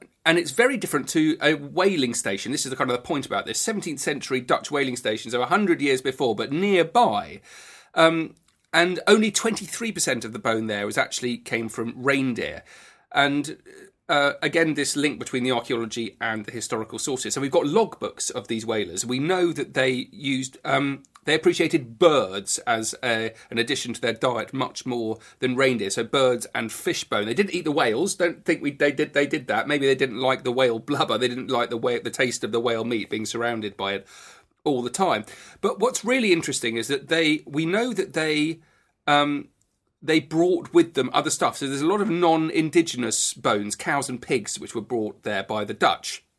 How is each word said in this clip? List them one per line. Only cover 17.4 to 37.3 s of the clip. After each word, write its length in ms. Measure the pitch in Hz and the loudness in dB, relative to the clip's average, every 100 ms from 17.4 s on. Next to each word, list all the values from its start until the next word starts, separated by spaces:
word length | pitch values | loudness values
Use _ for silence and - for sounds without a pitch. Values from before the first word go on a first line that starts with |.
we've 100 | 139 | 2
got 140 | 165 | 2
logbooks 640 | 143 180 202 - 107 - - | 4 2 2 -2 -8 -6 -8
of 180 | 127 - | -6 -6
these 160 | 113 | -6
whalers. 400 | 110 110 90 87 | -2 -2 -2 -6
We 140 | 117 127 | -4 -2
know 340 | 151 185 175 | 0 2 0
that 220 | 143 131 | -2 -4
they 340 | 143 131 127 - | 0 0 0 -6
used, 460 | 101 135 131 131 - | -8 -4 -4 -4 -10
um, 380 | 147 135 143 139 - - | -2 0 0 -6 -14 -10
they 100 | - | -2
appreciated 640 | 156 175 170 165 165 120 113 | 2 2 2 2 0 -4 6
birds 600 | 175 147 95 98 98 - | 6 6 2 -4 -4 -4
as 340 | - 113 110 - | 0 0 0 -4
a, 300 | 127 113 113 - - | 0 0 -2 -6 -8
an 80 | 113 | -4
addition 340 | 120 135 127 | -2 -2 -4
to 80 | 110 | -4
their 140 | 117 | -2
diet 400 | 110 135 117 110 | 0 0 -2 -4
much 320 | 131 127 - 131 | -4 -6 -6 -6
more 320 | 120 110 110 - _ | -4 -4 -6 -10 _
than 140 | 127 | -2
reindeer. 360 | 127 135 120 98 | 2 2 2 -2
So 120 | - | -4
birds 440 | 113 143 127 123 - | 0 4 4 2 -2
and 180 | - 113 | -4 -4
fish 320 | - - 165 | -4 -4 -4
bone. 220 | - 110 104 | -2 -2 0
They 80 | |
didn't 200 | 120 202 | 0 0
eat 100 | 180 | 0
the 80 | 156 | -2
whales. 420 | 147 131 110 196 | 2 2 2 -2
Don't 280 | - 175 - | 0 -2 -2
think 180 | - 165 | -2 0
we, 80 | 143 | -2
they 220 | 139 147 | 0 0
did, 200 | 143 151 | 2 0
they 140 | 143 143 | 0 0
did 220 | 156 127 | -2 -2
that. 200 | 107 120 | -2 0
Maybe 180 | 147 135 | 2 4
they 80 | |
didn't 240 | 131 135 110 | 4 2 0
like 260 | 131 131 | 0 0
the 80 | 131 | 0
whale 260 | 123 127 113 | 2 2 2
blubber. 400 | 113 139 113 113 | -2 -2 0 2
They 100 | 123 | 0
didn't 220 | 123 123 | -2 -2
like 180 | 123 117 | -2 0
the 80 | 117 | -2
whale, 240 | 123 117 | -2 -2
the 80 | 113 | -4
taste 320 | - 127 - | -2 -2 -2
of 100 | 113 | 0
the 80 | 117 | 2
whale 240 | 120 113 | 2 0
meat, 260 | 113 117 92 | 0 -2 -2
being 160 | 110 107 | -4 -4
surrounded 500 | 120 117 117 104 - | -2 -2 -2 -6 -6
by 160 | 98 | -4
it 140 | 98 - - - - _ _ | -4 -8 -20 -20 -20 _ _
all 180 | 156 131 | -2 -2
the 80 | 120 | -2
time. 340 | - 185 110 104 - - - | 0 2 2 -2 -16 -20 -4
But 200 | 202 208 | -4 0
what's 240 | 233 - | 0 0
really 280 | 208 262 220 | 0 2 4
interesting 440 | 170 156 - 120 117 | 2 0 -4 -2 -4
is 120 | 113 | -2
that 200 | 139 - | -4 0
they, 340 | 160 160 | 2 2